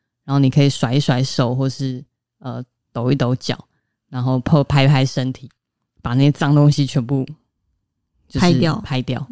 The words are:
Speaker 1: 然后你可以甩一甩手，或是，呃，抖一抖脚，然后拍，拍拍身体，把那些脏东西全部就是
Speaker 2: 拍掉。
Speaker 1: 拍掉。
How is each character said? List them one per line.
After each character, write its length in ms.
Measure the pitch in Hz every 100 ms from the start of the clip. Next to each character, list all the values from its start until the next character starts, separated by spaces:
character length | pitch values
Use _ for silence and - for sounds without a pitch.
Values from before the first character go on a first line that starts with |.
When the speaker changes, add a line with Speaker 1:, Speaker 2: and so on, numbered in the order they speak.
| _ _
Speaker 1:
然 100 | -
后 40 | 139
你 120 | 135
可 120 | 135
以 80 | 139
甩 240 | - 120
一 60 | 127
甩 240 | 147 123
手， 320 | 135 - 123 127
或 120 | 135
是， 360 | - 135 127 147 _ _ _
呃， 240 | 127 120 127 _ _
抖 180 | 120 123
一 40 | 135
抖 200 | 123 127
脚， 220 | - - - _ _ _ _
然 140 | 127
后 160 | 123 131
拍， 240 | - 151
拍 240 | 135 143 135
拍 180 | 131 135
身 260 | - 127
体， 180 | 131 123 _ _ _ _ _
把 120 | 120
那 100 | 123
些 80 | 143
脏 240 | 139 147 147
东 160 | 147
西 140 | 147 135
全 180 | 139 117
部 200 | 135 131 151 _ _ _ _ _ _ _ _ _
就 120 | -
是 0 |
Speaker 2:
拍 140 | 180
掉。 220 | 170 160 -
Speaker 1:
拍 180 | - 131
掉。 260 | 123 127 139